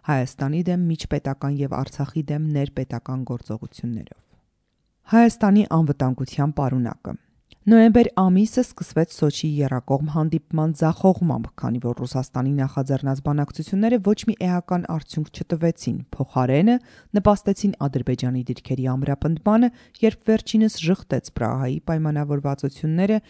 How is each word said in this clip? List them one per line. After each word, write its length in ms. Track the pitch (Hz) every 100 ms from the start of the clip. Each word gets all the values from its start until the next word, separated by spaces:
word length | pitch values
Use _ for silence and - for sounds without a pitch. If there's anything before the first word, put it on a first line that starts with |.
Հայաստանի 560 | - 139 127 - 139 156
դեմ 220 | 180 180
միջպետական 720 | 170 160 - 143 - 135 139
և 200 | 143 139
Արցախի 480 | 131 135 - 139 160
դեմ 260 | 147 151 156
ներպետական 720 | 143 139 135 135 120 - 131
գործողություններով։ 1000 | 123 120 - 107 - - 120 113 - - _ _ _ _ _ _ _ _ -
Հայաստանի 540 | 226 233 - 208 208 -
անվտանգության 840 | 165 156 143 127 127 131 - 143
պարունակը։ 680 | 151 135 131 117 - - - _ _ _ _
Նոյեմբեր 440 | - 226 226 233 233
ամիսը 500 | - 185 185 220 -
սկսվեց 480 | 247 - - - 165
Սոչիի 380 | - 151 - 156
եռակողմ 540 | 147 139 127 - 139 151
հանդիպման 640 | 156 156 160 - 160 156
ձախողմամբ, 720 | 156 160 165 190 180 170 123 113
քանի 280 | - 123 120
որ 160 | 120 120
Ռուսաստանի 560 | 127 135 131 127 131
նախաձեռնած 680 | 143 135 - 135 135 139 135
բանակցությունները 760 | 143 147 143 - 156 196 220 240
ոչ 180 | 190 214
մի 160 | - -
էական 480 | 180 180 - 180
արդյունք 460 | - 160 - - 151
չտվեցին, 640 | - - 165 165 170 - 117 -
փոխարենը 680 | - 135 - 127 139 208 240 - - _
նպաստեցին 580 | 208 202 202 - 202 202 -
Ադրբեջանի 680 | 139 131 127 127 127 127
դիրքերի 420 | 123 123 - 131 127
ամրապնդմանը, 840 | 131 139 139 151 160 208 220 247 240 _
երբ 260 | _ 220 -
վերջինս 520 | - 220 - 220 220 -
ժխտեց 520 | 160 190 - 131 -
Պրահայի 480 | - - 123 131 147
պայմանավորվածությունները, 1400 | - 160 156 151 147 143 143 139 139 - 156 165 196 214